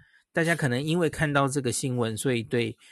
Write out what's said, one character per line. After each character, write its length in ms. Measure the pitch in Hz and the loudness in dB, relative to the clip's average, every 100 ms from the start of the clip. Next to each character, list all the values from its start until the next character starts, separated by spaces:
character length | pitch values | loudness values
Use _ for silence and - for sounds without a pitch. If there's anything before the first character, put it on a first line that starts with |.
| - _ _ | -20 _ _
大 120 | - | -2
家 100 | 165 | 0
可 140 | 165 143 | 2 0
能 120 | 120 | 0
因 200 | 151 170 | 0 0
为 100 | 156 | 0
看 200 | - 156 | 0 0
到 160 | 143 139 | 2 2
这 120 | 143 | 0
个 120 | 127 | -2
新 240 | 110 135 123 | -2 -2 0
闻， 200 | 113 110 | -2 -2
所 160 | 139 | 0
以 80 | 120 | 0
对 320 | 113 123 113 - - | 0 0 0 -4 -18